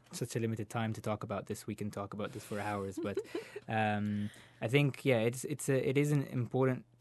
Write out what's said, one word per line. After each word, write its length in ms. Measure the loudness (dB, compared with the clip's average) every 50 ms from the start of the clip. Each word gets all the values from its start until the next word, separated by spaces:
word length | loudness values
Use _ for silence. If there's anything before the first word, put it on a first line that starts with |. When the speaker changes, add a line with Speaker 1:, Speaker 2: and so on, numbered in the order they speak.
| -10 -12
Speaker 1:
such 240 | -8 -6 -6 -4 -2
a 40 | 0
limited 300 | 0 0 0 -2 -4 -4
time 220 | -2 -2 0 0 -2
to 80 | -2
talk 220 | -2 -2 -2 -2 -2
about 220 | -4 -4 -4 -4
this, 200 | -6 -8 -6 -6
we 80 | -6 -6
can 140 | -4 -6 -6
talk 240 | -4 -6 -6 -6 -6
about 200 | -6 -6 -6 -6
this 100 | -8 -8
for 160 | -6 -6 -4
hours. 400 | -2 -2 -2 -2 -4 -4 -4 -4
But, 160 | -4 -2 -2 -4 -4 -4 -6 -8 -8
Speaker 2:
<laughs> 260 | -8 -12 -10 -4 0
Speaker 1:
um, 600 | 2 2 4 4 2 2 0 0 0 0 -2 -4 -6 -10 -20 -20 -8 -4
I 60 | 0
think, 360 | 2 4 6 4 4 2 2 4
yeah, 160 | 4 4 6
it's, 240 | 4 2 2 0 -4
it's 240 | -4 -4 -2 0 2
a, 200 | 2 4 4 4
it 80 | 4
is 140 | 4 4 4
an 160 | 4 2 2 0
important, 540 | -2 -2 -2 0 2 4 4 4 2 0 -4 _ _ -16